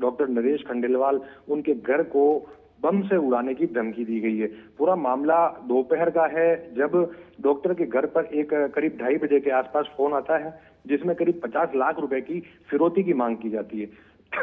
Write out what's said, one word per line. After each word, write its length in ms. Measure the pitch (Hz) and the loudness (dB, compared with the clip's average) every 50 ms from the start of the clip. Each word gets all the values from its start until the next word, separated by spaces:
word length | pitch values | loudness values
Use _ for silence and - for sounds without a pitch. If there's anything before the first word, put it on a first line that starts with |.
डॉक्टर 260 | 127 123 120 - - 131 | -2 -2 0 0 -2 0
नरेश 340 | 127 120 117 131 151 147 | 0 0 0 0 0 -2
खंडेलवाल, 600 | - - 123 123 120 120 127 127 135 139 139 135 135 - - - - - | -2 -6 -6 -2 0 0 2 2 2 2 0 0 -2 -6 -18 -14 -8 -6
उनके 240 | 147 151 147 156 143 | -4 -2 0 0 -2
घर 300 | 117 - - 131 151 165 | -2 0 0 0 0 0
को 460 | 165 - 139 143 147 156 165 - - - - - _ _ - | 0 2 4 4 4 4 2 -2 -8 -18 -20 -20 _ _ -4
बम 200 | - 151 185 202 | -2 0 2 2
से 160 | 190 196 202 180 | 2 2 2 2
उड़ाने 360 | 151 131 123 120 123 131 131 | 2 2 2 2 0 -2 -2
की 120 | 127 165 | -2 -2
धमकी 400 | 170 117 123 113 113 107 113 120 | -2 0 -2 -4 -4 -4 -6 -4
दी 140 | 110 113 113 | -4 -2 -2
गई 180 | 107 113 110 107 | 0 0 0 0
है। 100 | 110 107 | -2 -4
पूरा 480 | - - - - - - 151 170 185 | -6 -8 -20 -14 -6 0 2 2 2
मामला 520 | 180 143 127 127 135 143 151 160 165 170 156 | 2 2 0 0 0 2 2 4 4 4 2
दोपहर 640 | - - - 123 123 131 131 123 160 156 170 170 | 0 -4 -4 0 2 2 2 2 2 2 2 2
का 160 | 160 165 160 | 2 2 2
है, 500 | 151 143 160 165 170 170 - - - 117 | 2 2 2 2 2 2 0 -2 -6 -4
जब 400 | 117 143 151 165 180 170 165 - - - - - - | -2 0 2 2 2 0 0 -2 -8 -20 -20 -10 -2
डॉक्टर 320 | - 139 143 143 - 180 185 | 0 0 0 2 0 -2 0
के 120 | 170 175 | -2 -2
घर 200 | 123 110 127 139 | -2 0 0 0
पर 200 | - - 165 156 | 0 0 0 -2
एक 240 | - - 151 151 147 156 | -2 -2 -4 -2 0 0
करीब 440 | 147 143 139 143 151 147 156 147 - | 0 0 0 0 0 -2 -2 -2 -2
ढाई 140 | 120 123 143 | -2 0 0
बजे 240 | 160 156 143 143 139 | 0 0 2 2 2
के 100 | 139 143 | 2 2
आसपास 360 | 131 131 131 - - 151 147 147 - - | 0 0 0 0 -2 -2 -2 -2 -2 -2
फोन 160 | 139 147 147 | 0 0 0
आता 240 | 139 - - 160 156 | 0 0 0 0 -2
है, 240 | 147 160 156 - - - _ _ - 123 | -2 -4 -12 -14 -20 -20 _ _ -6 -2
जिसमें 280 | 143 139 156 175 170 | -2 -2 0 0 -2
करीब 260 | - 170 170 170 170 - | 0 0 0 0 -2 -2
पचास 260 | 117 113 143 170 165 - | -4 -2 -2 -2 0 0
लाख 240 | 131 131 147 160 160 | 0 0 0 -2 -2
रुपए 220 | 151 135 135 135 | -4 -4 -4 -4
की 180 | 131 - 160 175 | -4 -4 -8 -8
फिरौती 640 | 170 - - - _ - - 143 165 170 165 190 190 | -8 -10 -16 -20 _ -4 0 2 2 2 2 2 2
की 100 | 175 165 | 2 2
मांग 240 | 127 123 117 117 107 | 0 0 0 -2 -2
की 120 | 110 110 | -4 -4
जाती 320 | 104 107 101 - - 107 | -4 -4 -6 -6 -8 -8
है। 320 | 104 104 - - - - _ _ _ _ - - | -8 -8 -10 -16 -20 -20 _ _ _ _ -6 -6